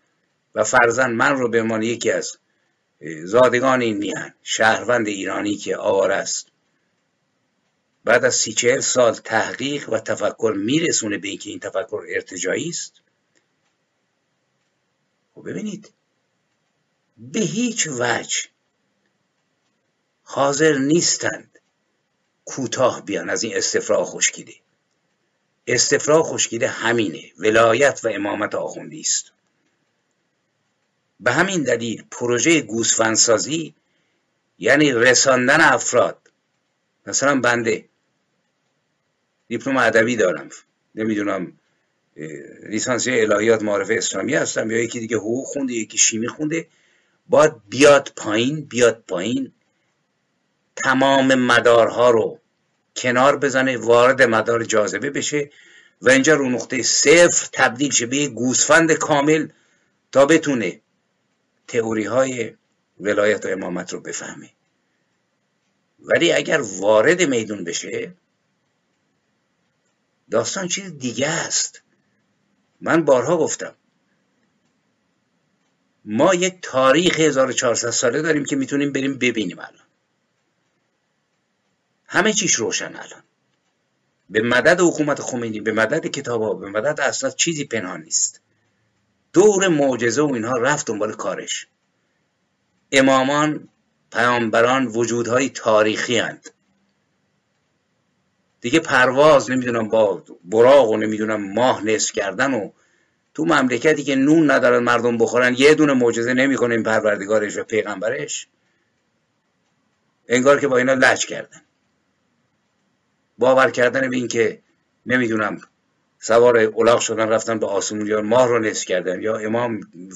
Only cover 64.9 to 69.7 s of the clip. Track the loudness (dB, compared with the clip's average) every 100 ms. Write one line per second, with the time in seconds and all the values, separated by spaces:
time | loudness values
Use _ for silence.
64.9 | _ _ _ _ _ _ _ _ _ _
65.9 | _ -2 0 2 0 0 -2 -4 -4 2
66.9 | 4 4 2 2 -2 -4 -8 -8 -8 -8
67.9 | -10 -10 -16 _ _ _ _ _ _ _
68.9 | _ _ _ _ _ _ _ _